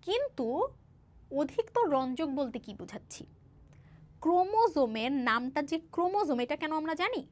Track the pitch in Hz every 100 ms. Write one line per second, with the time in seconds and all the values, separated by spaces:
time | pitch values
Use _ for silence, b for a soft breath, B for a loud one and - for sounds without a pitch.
0 | - 440 554 - 226 269 508 - - -
1 | - - - 269 285 - 440 494 440 277
2 | 262 254 320 269 269 226 - 202 185 208
3 | - - - - - - - B B B
4 | B - 320 349 370 427 466 311 254 220
5 | 233 277 240 226 247 262 294 320 - -
6 | 359 392 370 269 247 294 311 311 311 320
7 | 370 466 -